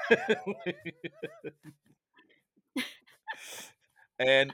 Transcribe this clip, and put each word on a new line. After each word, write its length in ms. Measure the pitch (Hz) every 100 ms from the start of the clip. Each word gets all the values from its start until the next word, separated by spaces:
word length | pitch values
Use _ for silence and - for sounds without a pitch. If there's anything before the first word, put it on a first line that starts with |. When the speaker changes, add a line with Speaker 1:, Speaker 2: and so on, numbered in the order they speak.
| -
Speaker 1:
<laughs> 800 | 226 - 220 - 190 180 - 170 - 165 - 151 - 151 - 156 147 _ _ _ _ _ _ _ _ _ -
Speaker 2:
<laughs> 1400 | - - _ _ - 831 - - - _ _ _ _ -
Speaker 1:
and, 340 | 127 135 135